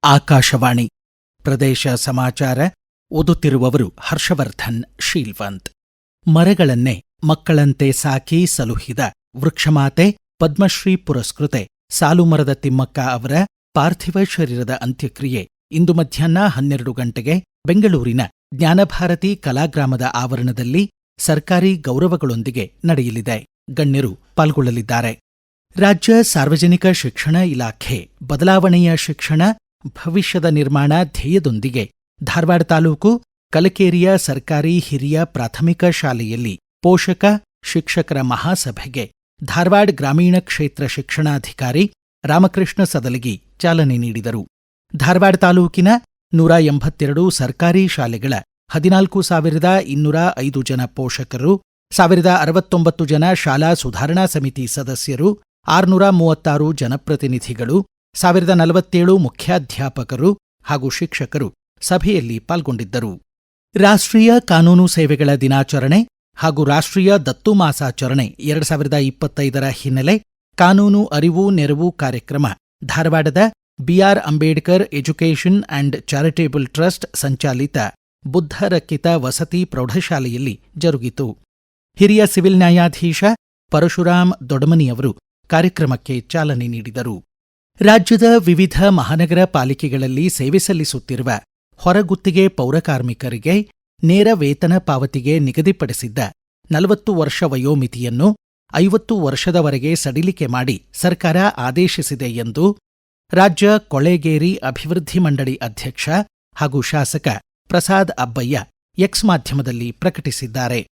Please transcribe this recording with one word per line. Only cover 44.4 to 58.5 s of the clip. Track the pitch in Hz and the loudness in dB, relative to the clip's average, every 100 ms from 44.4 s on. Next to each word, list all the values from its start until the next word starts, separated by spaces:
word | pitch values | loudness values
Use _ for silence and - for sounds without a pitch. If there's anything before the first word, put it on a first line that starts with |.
| - _ _ _ _ | -10 _ _ _ _
ಧಾರವಾಡ | 156 131 180 196 185 | -4 0 4 4 4
ತಾಲೂಕಿನ | 180 180 175 - 185 240 _ _ _ | 4 4 2 2 4 2 _ _ _
ನೂರ | 165 160 165 | 2 4 4
ಎಂಬತ್ತೆರಡು | 156 143 147 - 143 143 180 | 4 0 -2 -4 -4 0 0
ಸರ್ಕಾರಿ | - 127 131 170 180 190 | 0 -4 -2 2 2 2
ಶಾಲೆಗಳ | - 120 117 127 117 - _ _ | 0 -4 -4 -4 -6 -8 _ _
ಹದಿನಾಲ್ಕು | 160 165 190 196 196 | -2 2 4 2 0
ಸಾವಿರದ | - 170 160 156 180 190 - | 0 0 0 0 2 0 0
ಇನ್ನೂರ | 139 151 151 175 - | -2 0 0 -2 -2
ಐದು | 135 135 | -6 -4
ಜನ | 123 127 | -4 -4
ಪೋಷಕರು, | 123 - 131 - 123 127 139 190 _ _ _ | -6 -6 -8 -8 -10 -4 0 0 _ _ _
ಸಾವಿರದ | - 175 180 175 180 | 2 4 6 4 2
ಅರವತ್ತೊಂಬತ್ತು | 151 185 180 175 165 - 156 | 2 0 0 0 0 0 -2
ಜನ | 151 170 | 2 2
ಶಾಲಾ | 180 - 135 156 | 0 0 0 0
ಸುಧಾರಣಾ | 170 - 107 139 175 190 | 0 -2 -6 -2 0 0
ಸಮಿತಿ | 156 135 135 123 | -2 -6 -6 -8
ಸದಸ್ಯರು, | - 127 127 - 127 175 208 _ _ - | -8 -8 -8 -8 0 0 -2 _ _ 0
ಆರ್ನೂರ | 160 185 185 196 | 2 4 4 4
ಮೂವತ್ತಾರು | 185 165 156 - 147 151 | 4 4 2 0 0 0
ಜನಪ್ರತಿನಿಧಿಗಳು, | 151 120 131 - 147 139 123 - 113 120 175 196 _ _ | -2 -4 -6 -4 -4 -2 -4 -6 -8 -2 -2 -2 _ _
ಸಾವಿರದ | - 185 180 175 | -2 2 2 4